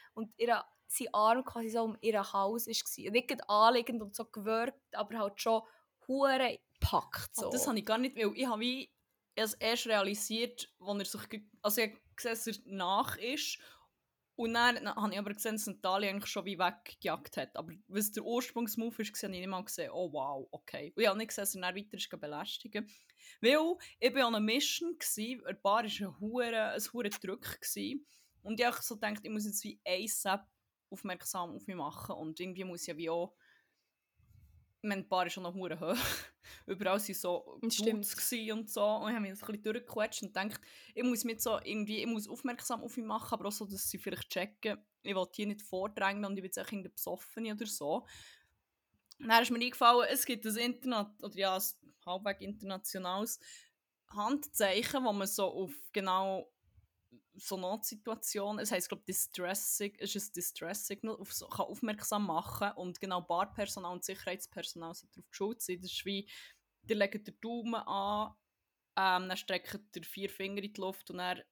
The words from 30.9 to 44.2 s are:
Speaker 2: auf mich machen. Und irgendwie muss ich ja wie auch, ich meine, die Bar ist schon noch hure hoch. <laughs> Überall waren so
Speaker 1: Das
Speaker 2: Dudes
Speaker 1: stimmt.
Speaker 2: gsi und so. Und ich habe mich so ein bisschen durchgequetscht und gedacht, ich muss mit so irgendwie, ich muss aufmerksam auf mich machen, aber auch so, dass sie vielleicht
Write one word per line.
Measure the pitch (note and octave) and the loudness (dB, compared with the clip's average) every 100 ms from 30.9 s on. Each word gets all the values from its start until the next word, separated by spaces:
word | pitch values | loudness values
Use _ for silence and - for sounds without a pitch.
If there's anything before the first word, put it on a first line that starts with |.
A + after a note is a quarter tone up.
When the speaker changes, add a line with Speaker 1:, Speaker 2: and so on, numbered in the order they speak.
| F#3+ G3 F3+ - F#3+ F3 - | -10 -6 -6 -4 -4 -4 -8
Speaker 2:
auf | - | -8
mich | F3+ | -6
machen. | D3 - - B2+ | -6 -6 -8 -6
Und | D#3 D#3+ | -6 -6
irgendwie | F#3 F3+ | -8 -6
muss | F#3 E3+ | -8 -8
ich | - | -8
ja | D#3 | -4
wie | D#3+ | 0
auch, | E3+ F#3 _ _ _ _ _ _ _ _ _ _ - - - _ _ | 0 -2 _ _ _ _ _ _ _ _ _ _ -20 -20 -20 _ _
ich | G#3+ | -2
meine, | G3 | -2
die | F#3+ | 0
Bar | F#3 F3 | 2 2
ist | |
schon | F#3+ | -2
noch | F3+ | -6
hure | F#3 F3+ D#3 | -6 -6 -4
hoch. | E3 A#3 | 0 2
<laughs> | - - - _ - - - | 0 -2 -8 _ -20 -18 -8
Überall | F#3+ F#3+ G3+ | -2 2 2
waren | G#3 | 2
so | F#3 F3+ F3 - - | -2 0 -2 -4 -4
Speaker 1:
Das | A3+ A3 | -2 2
Speaker 2:
Dudes | A3 A3 G3+ | 2 2 -2
Speaker 1:
stimmt. | - | -2
Speaker 2:
gsi | - A#3+ A3 | 0 0 -2
und | G#3+ A3 | -4 -2
so. | A3 G#3 | 2 4
Und | G#3+ G#3+ | 4 2
ich | A3+ | 0
habe | G3 | -2
mich | G3 | -6
so | - | -8
ein | |
bisschen | G#3 | -4
durchgequetscht | G#3+ A#3 - A3 G#3+ - | -2 -4 -4 -2 -2 -2
und | G3 | -4
gedacht, | F#3 G#3 - - - - - | -2 -4 -4 -14 -20 -14 0
ich | |
muss | B3 A3+ A#3 | 2 2 0
mit | A3+ | 0
so | A3+ G#3+ | 2 0
irgendwie, | - G#3+ G#3 A3 | 0 -2 -2 -2
ich | A#3+ | 0
muss | A3 G#3 | -2 -4
aufmerksam | A#3+ B3+ A#3+ - A#3 | -6 -4 -4 -4 -4
auf | A3+ - | -4 -6
mich | A3 | -4
machen, | G#3+ - | -4 -2
aber | A3 G3+ | -2 -2
auch | |
so, | G#3 G3+ | -4 -6
dass | G3 - | -4 -4
sie | - | -4
vielleicht | G3 F#3 | -6 -6